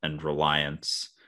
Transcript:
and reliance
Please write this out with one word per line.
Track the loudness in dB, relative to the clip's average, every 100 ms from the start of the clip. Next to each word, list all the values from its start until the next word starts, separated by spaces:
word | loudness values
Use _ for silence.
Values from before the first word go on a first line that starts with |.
and | -4 -2
reliance | -2 2 4 4 2 -2 -4 -6 -6 _